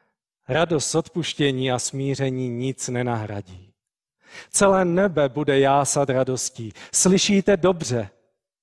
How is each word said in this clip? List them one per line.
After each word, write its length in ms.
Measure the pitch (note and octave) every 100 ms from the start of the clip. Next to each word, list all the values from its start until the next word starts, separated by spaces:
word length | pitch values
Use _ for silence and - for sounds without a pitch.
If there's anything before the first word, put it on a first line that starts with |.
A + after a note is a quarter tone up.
| _ _ _ _ -
Radost 380 | C#3+ E3+ D3+ -
z 80 |
odpuštění 800 | D#3+ - F3 C#3+ - C#3 C3 C3
a 60 | B2
smíření 680 | - C3+ C#3 C3+ C3+ B2+ B2+
nic 400 | A#2+ C3 - -
nenahradí. 840 | B2 B2 A2+ G#2+ G2+ F#2 F2+ F#2+ _ _ _ _ _ _ - -
Celé 340 | - G3 F#3+
nebe 440 | F3 F3 G3+ D3+ C#3
bude 300 | C#3+ D3 C3+
jásat 520 | C3+ C#3+ C#3 D3 C#3
radostí. 600 | B2+ C3 B2+ - - A2 - -
Slyšíte 640 | - F#3 F#3+ - G3 G#3 F#3+
dobře, 540 | F3+ E3+ A#2+ A#2+ G2 _ _ _ _ _